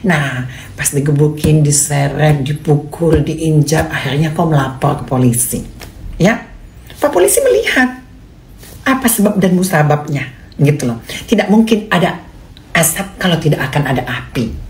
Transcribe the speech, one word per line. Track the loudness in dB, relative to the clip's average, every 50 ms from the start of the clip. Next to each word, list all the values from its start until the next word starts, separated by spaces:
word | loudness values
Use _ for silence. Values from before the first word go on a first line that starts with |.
| 2 0
Nah, | 0 0 0 -4 -4 -6 -8 -8 -10 -14 -16 -16 -10
pas | -6 -6 -2
digebukin, | -2 0 0 0 2 2 2 2 2 0 2 2 4 4
diseret, | 4 4 2 0 0 0 0 0 0 -2 0 2 2 2 2 2
dipukul, | 0 -4 -4 -4 0 0 0 0 0 -6 -6 0 2 2 4 2
diinjak, | 2 0 -4 -2 0 2 4 4 4 4 2 0 0 -2
akhirnya | -4 -6 -4 -2 0 0 0 0 0
kau | 0 0 2
melapor | 2 2 0 -2 -4 -2 -2 -2 -2 -2 -4
ke |
polisi, | -4 0 2 2 2 2 0 -2 -4 -4 -8 -8 -10 -14 -16 -18 -18 -18 -16 -14 -14 -2
ya. | 2 2 2 2 0 -6 -14 -20 -20 -20 -20 -20 -20 -20 -20 -6
Pak | -2 -2 0 2
polisi | 2 2 4 2 2 2
melihat | 4 2 2 2 0 2 2 0 0 -2 -10 -18 -20 -20 -20 -20 -20 -20 -20 -20 -20 -20 -20 -20 -20 -20 -6
apa | -2 -2 -2 0 0
sebab | 0 0 2 2 2 2
dan | 2 2 2 2
musababnya, | 2 2 2 2 2 4 4 2 0 0 -4 -6 -6 -6 -8 -14 -18 -20 -18 -2
gitu | 2 2 2 2 2 -2 -4
loh. | -4 -6 -10
Tidak | -12 -14 -14 -2 0 0 0 2 4 4
mungkin | 4 6 4 2 0 2 -2 0
ada | 0 0 0 -2 -6 -14 -18 -20 -20 -20 -20 -20 -20 -20 -4 0
asap | 0 2 2 0 -4 -8 -10 -8 -4
kalau | -2 0 0
tidak | 2 2 0 0 0 -2 -4
akan | -2 -2 -2
ada | 0 -2 -2
api. | -4 -4 -8 -10 -10 -6 -4 -4 -4 -4 -6 -10 -12